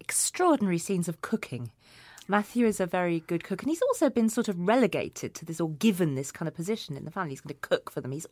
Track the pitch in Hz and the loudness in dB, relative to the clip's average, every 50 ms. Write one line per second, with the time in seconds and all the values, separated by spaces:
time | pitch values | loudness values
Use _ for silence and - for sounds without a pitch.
0 | - - - - - - - - 359 349 294 - 208 185 175 170 - - 196 175 | -6 -4 -2 0 0 0 0 2 4 4 4 4 4 2 0 0 0 0 0 0
1 | 170 175 160 - - - 226 208 - - 131 117 120 113 - _ _ - - - | 0 -2 -4 -6 -6 -4 -4 -4 -4 -4 -8 -8 -8 -10 -12 _ _ -20 -20 -20
2 | - - - - - - 196 208 202 - - 240 240 220 202 - 185 170 - 180 | -20 -20 -20 -14 -4 0 0 0 0 0 0 2 2 4 4 2 -2 0 0 0
3 | 180 175 170 165 160 - 175 165 - - 196 - - 269 330 - 494 571 480 - | 2 2 0 0 -2 -2 -4 -4 -2 -4 -6 -4 -2 -2 0 2 2 0 2 4
4 | 330 269 - 240 220 226 - 247 226 214 190 175 175 196 226 269 233 175 - 135 | 2 4 4 4 2 2 2 0 0 0 -2 0 2 4 4 6 4 4 2 0
5 | - - - - - - - - 165 - 165 - 170 160 156 139 220 226 185 175 | -4 -4 -6 -8 -8 -8 -8 -10 -12 -8 -4 -2 -2 -2 -2 2 4 4 4 4
6 | 180 151 135 131 143 - - - 170 156 - - 165 196 220 208 - - 143 135 | 2 0 0 -2 -4 -6 -8 -8 -8 -6 -6 -6 -4 -4 -4 -6 -6 -10 -10 -10
7 | - 156 - 196 180 147 135 - - 147 143 - - - 175 - - - - 156 | -10 -8 -6 -6 -6 -6 -6 -10 -10 -12 -12 -8 -2 0 0 0 0 -2 -10 -8
8 | - 127 135 143 - - | -6 -6 -6 -6 -6 -2